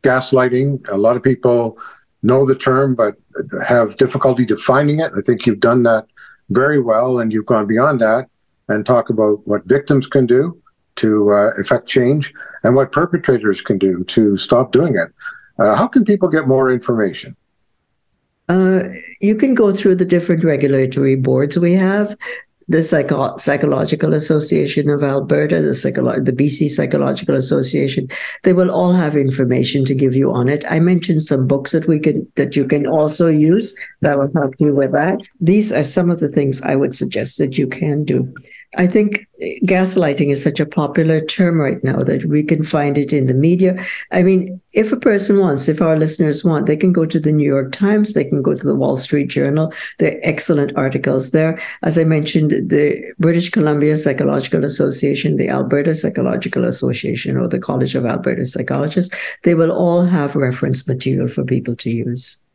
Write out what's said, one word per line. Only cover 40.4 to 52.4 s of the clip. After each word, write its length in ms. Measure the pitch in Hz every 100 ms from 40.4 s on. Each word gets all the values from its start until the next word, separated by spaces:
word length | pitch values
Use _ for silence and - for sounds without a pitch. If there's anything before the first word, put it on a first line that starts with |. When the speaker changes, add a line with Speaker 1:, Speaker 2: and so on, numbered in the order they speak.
Speaker 2:
such 160 | 151 143
a 60 | 151
popular 560 | - 147 147 160 160
term 380 | 156 - 180 170
right 220 | 139 - 131
now 180 | 139
that 220 | 131 143 160
we 180 | 151
can 220 | 151 156 156
find 320 | 156 143 143
it 160 | 139
in 140 | 147 131
the 60 |
media. 480 | 131 156 175 185 185 - - -
I 120 | 185
mean, 360 | 180 185 185 185 _
if 180 | 214 214
a 80 | 247
person 400 | 254 208 202 202
wants, 300 | 190 139 151
if 120 | 156
our 160 | 165 160
listeners 460 | 156 - 180 143
want, 220 | 180 151 139
they 100 | 151
can 160 | 185
go 140 | 175 160
to 120 | 160
the 140 | 151
New 140 | 151 143
York 260 | 139 135
Times, 400 | - 202 214 208
they 140 | - 135
can 160 | 143
go 120 | 135
to 140 | 139 139
the 80 | 143
Wall 220 | 135 131
Street 320 | - 147 135
Journal. 440 | 143 139 147 156 - - -
There 120 | 151
are 80 | -
excellent 540 | 165 156 - 156 143 -
articles 560 | 135 131 139 135 131
there. 260 | 156 160 160 - -
As 160 | - 160
I 60 |
mentioned, 480 | 160 160 151 175